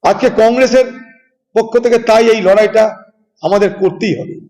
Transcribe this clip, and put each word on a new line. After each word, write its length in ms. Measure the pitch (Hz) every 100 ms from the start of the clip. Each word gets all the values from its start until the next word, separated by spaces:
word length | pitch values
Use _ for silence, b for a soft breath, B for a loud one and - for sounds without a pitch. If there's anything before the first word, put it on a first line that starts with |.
আজকে 280 | 180 196 254 -
কংগ্রেসের 480 | 220 240 262 254 247 - - _ _ _ _
পক্ষ 240 | 220 226 240
থেকে 200 | 240 233
তাই 280 | 226 220 226
এই 160 | 220
লড়াইটা 540 | 185 202 214 220 214 - _ _ _ _
আমাদের 280 | 160 202 202
করতেই 440 | - 190 - 214
হবে। 260 | 156 - -